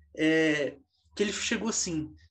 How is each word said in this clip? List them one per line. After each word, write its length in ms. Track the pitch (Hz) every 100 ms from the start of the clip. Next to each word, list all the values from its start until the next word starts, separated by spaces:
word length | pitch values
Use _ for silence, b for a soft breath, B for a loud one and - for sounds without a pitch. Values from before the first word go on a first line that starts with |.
| _ -
é, 600 | 156 160 160 151 131 - _ _ _ -
que 80 |
ele 100 | 202
chegou 360 | 196 - 220 220
assim, 440 | - 185 160 156 B B